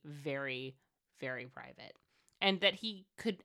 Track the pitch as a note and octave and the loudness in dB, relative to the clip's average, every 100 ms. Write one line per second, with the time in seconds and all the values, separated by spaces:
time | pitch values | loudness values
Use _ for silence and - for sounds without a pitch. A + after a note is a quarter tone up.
0 | D3+ D3 C#3+ C#3 C#3 B2+ C3 C3 _ _ | -12 -6 -2 -2 -2 -4 -6 -10 _ _
1 | _ _ C3+ B2+ B2+ B2+ B2 A#2 A2 - | _ _ -6 -6 -8 -14 -16 -16 -18 -18
2 | _ _ _ - G3 F#3+ G3 F#3+ A3+ G3 | _ _ _ 2 4 6 6 4 -2 -8
3 | - - A#3 F3+ | -12 -4 -2 -2